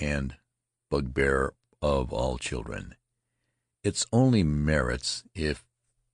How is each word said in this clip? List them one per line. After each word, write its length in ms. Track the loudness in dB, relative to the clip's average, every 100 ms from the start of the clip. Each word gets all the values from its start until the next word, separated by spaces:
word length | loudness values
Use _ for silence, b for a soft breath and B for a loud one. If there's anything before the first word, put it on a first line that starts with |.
and 360 | -4 -2 -4 -8 _ _ _ _ -4
bugbear 600 | -2 -2 0 2 2 0 -6 _ _
of 320 | 0 0 -2
all 260 | -2 -2 -4
children. 560 | -6 -8 -8 -12 -14 -18 _ _ _ _ _ _ _ _
Its 220 | -4 -4 0
only 300 | 4 6 6
merits, 800 | 4 2 2 2 0 -2 -6 -8 -10
if 300 | -6 -4 -4 _ _ _ _ _